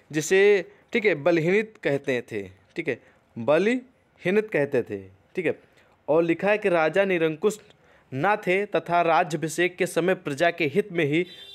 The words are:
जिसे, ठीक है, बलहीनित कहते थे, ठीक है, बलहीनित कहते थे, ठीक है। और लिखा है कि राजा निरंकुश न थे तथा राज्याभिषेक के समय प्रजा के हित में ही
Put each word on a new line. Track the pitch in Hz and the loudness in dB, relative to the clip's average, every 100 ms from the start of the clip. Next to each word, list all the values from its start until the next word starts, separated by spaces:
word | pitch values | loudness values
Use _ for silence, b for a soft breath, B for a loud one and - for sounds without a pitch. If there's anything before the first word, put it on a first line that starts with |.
| - | -8
जिसे, | 147 151 190 202 202 170 B _ | -6 2 4 6 4 0 B _
ठीक | 233 | 0
है, | 220 | 0
बलहीनित | 156 147 170 160 202 220 - | 0 2 2 2 0 -2 -6
कहते | 160 139 139 123 117 | -2 -2 -2 -4 -4
थे, | 110 95 95 _ - | -8 -10 -14 _ -8
ठीक | 156 | -6
है, | 117 b b _ - | -8 b b _ -6
बलहीनित | 117 156 196 247 - _ _ _ 180 202 214 | 0 2 2 -2 -6 _ _ _ -2 -2 0
कहते | 160 143 135 | -2 0 -2
थे, | 110 104 95 95 _ - | -2 -8 -12 -20 _ -6
ठीक | 160 | -4
है। | 113 b b b b - | -6 b b b b -2
और | 156 | 0
लिखा | 170 165 196 | 0 0 0
है | 208 | 0
कि | 202 | 0
राजा | 170 160 165 | 0 2 2
निरंकुश | 196 180 160 151 214 202 - b b b _ | 0 0 -2 0 -2 -4 -10 b b b _
न | 127 175 208 | -4 -2 0
थे | 208 185 202 | 0 -2 0
तथा | 165 160 170 | -4 0 0
राज्याभिषेक | 170 160 175 156 156 160 175 180 | 2 2 0 -4 -6 -2 -2 -2
के | 175 | -4
समय | 170 170 | 0 0
प्रजा | 185 160 139 170 | -2 -4 -2 0
के | 170 156 | 0 -2
हित | 147 208 | -2 -2
में | 175 | -2
ही | 147 156 180 B B | 0 0 -2 B B